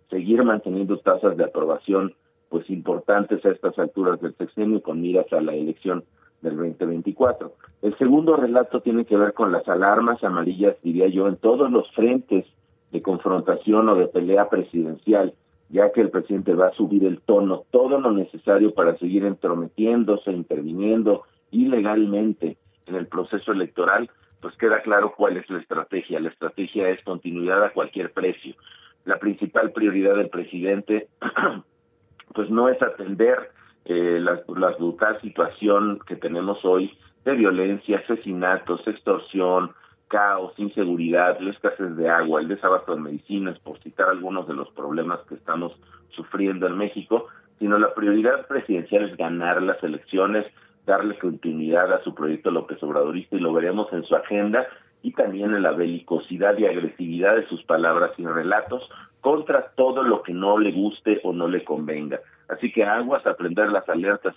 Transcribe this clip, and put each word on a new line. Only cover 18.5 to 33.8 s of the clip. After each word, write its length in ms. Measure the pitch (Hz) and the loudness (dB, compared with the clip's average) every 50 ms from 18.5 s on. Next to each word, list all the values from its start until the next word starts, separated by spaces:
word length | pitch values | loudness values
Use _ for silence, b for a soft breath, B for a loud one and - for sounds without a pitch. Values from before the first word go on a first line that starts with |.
| 101 101 107 104 - | 4 6 6 4 4
para 240 | - 87 85 82 - | 2 2 2 2 0
seguir 260 | 90 87 95 101 98 | 0 0 0 2 2
entrometiéndose, 1080 | 101 98 - - 90 87 85 82 82 _ - 107 113 120 120 113 98 101 101 - 101 | 0 -2 -2 -2 -2 -2 -2 -4 -6 _ -2 0 2 2 2 2 2 0 0 0 -4
interviniendo 920 | 92 87 82 - 76 73 73 80 82 92 101 107 113 113 107 104 98 - B B B B _ _ | -6 -4 -4 -4 -6 -6 -4 -6 -4 -2 0 2 2 2 4 2 2 0 B B B B _ _
ilegalmente 1040 | - 117 127 135 127 117 101 104 107 110 107 101 101 104 107 107 101 - 85 78 - _ _ _ _ _ _ - | 0 2 2 4 4 2 2 2 2 2 2 2 2 0 0 0 -2 -2 -4 -8 -8 _ _ _ _ _ _ -8
en 80 | 90 | -8
el 100 | 92 85 | -8 -8
proceso 460 | - - 87 87 - - 98 - 113 | -6 -6 -6 -6 -4 -6 -6 -4 -2
electoral, 580 | 104 98 90 82 - - 87 92 98 110 120 - b b b b b _ | -2 -2 -4 -4 -2 -2 0 2 2 0 0 -4 b b b b b _
pues 140 | - 87 - - | -18 -16 -6 0
queda 240 | 117 113 110 107 | 2 2 2 2
claro 320 | - 113 104 101 104 104 - | 0 2 2 2 2 2 0
cuál 220 | - 104 98 92 90 | 0 0 0 0 0
es 100 | - - | -6 -8
la 80 | 95 85 | -10 -10
estrategia. 600 | - - 92 82 82 - 98 90 - - 87 78 | -8 -6 -6 -6 -4 -4 -6 -6 -6 -4 -6 -4
La 100 | 80 80 | -4 -6
estrategia 600 | - - 82 80 - - 95 85 - 104 95 92 | -8 -6 -8 -8 -6 -8 -10 -6 -4 -2 0 0
es 140 | 92 90 - | 0 -2 -4
continuidad 600 | 95 90 87 - 87 85 87 87 90 92 101 104 | -8 -8 -8 -8 -8 -6 -4 -2 0 2 2 2
a 60 | 101 | 2
cualquier 420 | - - 131 - - 95 92 85 | 0 -2 -6 -4 -4 -6 -6 -6
precio. 440 | - 98 92 92 87 - - - - B B B B B B B B B - | -4 -2 -2 -2 -2 -4 -10 -18 -18 B B B B B B B B B -6
La 140 | 92 95 - | -4 -2 -2
principal 520 | 98 104 101 - 104 90 - 117 110 101 | 0 -2 -2 -2 -4 -2 0 0 0 0
prioridad 440 | - 110 107 104 95 98 95 98 101 | 0 0 0 0 2 2 2 2 4
del 140 | 101 101 - | 2 0 -2
presidente, 800 | - 87 85 - - 90 87 95 101 101 101 - 107 107 - - _ - | -4 -8 -8 -8 -8 -6 -2 -2 -2 -2 -2 -2 -2 -2 -4 -6 _ -10
<clears throat> 1120 | - 127 - - - - 117 98 - _ _ _ _ _ _ _ _ _ _ - - _ - | -8 -6 -4 -2 -2 -2 -2 -6 -14 _ _ _ _ _ _ _ _ _ _ -20 -20 _ -6
pues, 160 | 110 104 101 | -6 -4 -2
no 180 | 110 117 120 131 | 0 2 2 2
es 120 | 127 127 | 2 2
atender, 720 | 131 117 - - 98 92 98 87 113 120 127 - 110 - _ b b b b b | 0 -2 -2 -4 -8 -6 -2 2 2 2 2 0 -2 -8 _ b b b b b